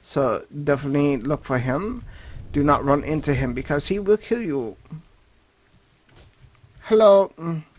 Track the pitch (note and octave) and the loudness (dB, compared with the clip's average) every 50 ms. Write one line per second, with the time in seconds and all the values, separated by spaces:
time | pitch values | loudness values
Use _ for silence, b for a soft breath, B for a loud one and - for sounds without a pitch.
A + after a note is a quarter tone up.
0 | _ - - C#3+ C3+ B2 G#2+ - - - - D3 D3 D3 C#3+ C3 C#3 C#3 C#3 D3 | _ -4 -2 0 2 2 0 -2 -4 -10 -12 -6 0 0 0 0 0 -2 0 2
1 | C#3+ D3 C#3+ B2+ G#2+ C#3 D3+ - - - C3+ B2 A#2 C3 B2+ D3+ G3 A3 B3+ A#3+ | 2 2 0 0 -2 -4 -4 -4 -2 -2 -2 -2 0 -2 -2 -2 -4 -6 -8 -10
2 | - B B B B B B B B B - D3 C#3+ D3 C#3+ A2+ A#2 C#3+ C#3+ D3 | -12 B B B B B B B B B -2 0 2 4 2 2 4 2 0 0
3 | - C#3 D#3 D#3 C#3+ D3+ C#3 B2 C3+ B2+ A#2+ B2+ C3 - D3 D3 - - F#3+ G3+ | 0 -2 -4 -2 0 -2 0 0 0 -2 -4 -6 -4 -2 -4 -4 -2 -2 -4 -2
4 | G3+ F#3+ G#3+ G#3+ - - A3+ A#3+ A3+ E3+ C#3+ C#3 A#2+ A2 - _ - - D#3+ D#3 | 2 2 0 0 2 -4 -4 -2 -2 -4 -4 -4 -4 -6 -10 _ -18 -18 -18 -18
5 | - _ _ _ _ _ _ _ _ _ _ _ _ _ _ _ _ _ _ _ | -18 _ _ _ _ _ _ _ _ _ _ _ _ _ _ _ _ _ _ _
6 | _ _ _ - - - _ _ - - _ _ _ _ _ - - - A3 G#3+ | _ _ _ -20 -20 -20 _ _ -20 -20 _ _ _ _ _ -20 -4 0 4 6
7 | A3 G3+ G3 G3 G3 F3+ - - D#3+ E3+ E3 D#3+ D#3 _ _ | 8 8 8 8 4 2 -4 -10 -8 -6 -6 -6 -8 _ _